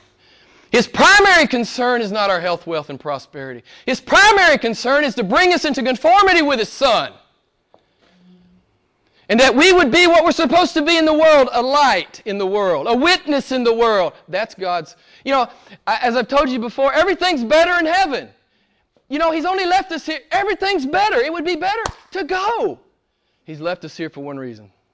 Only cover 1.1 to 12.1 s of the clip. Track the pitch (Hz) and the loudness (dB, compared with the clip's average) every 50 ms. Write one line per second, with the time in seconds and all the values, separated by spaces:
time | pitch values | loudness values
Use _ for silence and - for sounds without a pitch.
1.1 | 381 415 403 403 370 339 302 226 - 247 233 - - - 247 247 247 240 233 202 | 6 6 6 4 4 4 2 2 -2 -4 -6 -6 -6 -4 -2 -2 -2 -2 -2 -4
2.1 | 196 214 208 196 190 175 165 180 175 165 - 170 170 156 147 - 143 131 - 151 | -4 -2 -2 0 -2 -2 -2 -4 -6 -6 -6 -6 -6 -6 -6 -8 -12 -12 -10 -8
3.1 | 147 131 - _ - 147 135 135 127 120 - _ - - - - 254 - - - | -8 -8 -10 _ -18 -16 -14 -14 -16 -18 -20 _ -20 -12 -6 -6 -6 -6 -4 0
4.1 | 277 349 392 427 403 403 370 339 294 254 - 226 226 - - 240 269 285 302 277 | 4 4 6 6 4 4 4 4 2 2 0 -4 -4 -4 -2 0 0 0 0 -2
5.1 | - - 226 180 214 311 370 359 359 311 - 311 262 - 233 262 254 - - 311 | -2 -4 -4 0 2 2 2 2 2 0 -2 -4 -4 -2 -2 -4 -2 0 2 2
6.1 | 359 403 403 381 370 349 311 285 277 233 214 - - - 269 269 220 180 143 113 | 4 4 4 4 4 2 2 0 0 -2 -4 -6 -6 -2 0 0 0 0 -2 -4
7.1 | 95 _ _ _ _ _ _ _ _ _ _ _ _ _ _ _ _ _ _ _ | -10 _ _ _ _ _ _ _ _ _ _ _ _ _ _ _ _ _ _ _
8.1 | _ 180 180 180 180 180 180 _ _ _ _ _ _ _ _ _ _ _ _ _ | _ _ _ _ _ _ _ _ _ _ _ _ _ _ _ _ _ _ _ _
9.1 | _ _ _ - 196 226 262 262 247 254 311 370 370 359 349 254 220 339 359 349 | _ _ _ -2 2 4 4 4 4 4 6 6 6 6 4 4 4 4 4 4
10.1 | 339 339 311 339 302 - 330 254 262 349 359 294 - 330 294 302 339 330 320 311 | 4 4 4 2 2 0 0 2 2 2 2 2 0 -2 0 0 0 2 2 2
11.1 | 311 302 320 320 311 294 262 254 - 240 247 254 277 294 285 262 220 185 156 - | 2 4 4 6 6 6 4 2 0 -2 -2 0 0 2 2 2 2 0 -4 -8